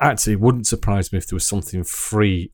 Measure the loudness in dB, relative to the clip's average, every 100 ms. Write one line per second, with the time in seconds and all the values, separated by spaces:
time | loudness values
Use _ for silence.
0 | 0 2 0 4 4 4 0 -2 0 0
1 | 0 -4 -4 -4 -2 -4 -4 -6 -6 -6
2 | -2 2 2 2 -2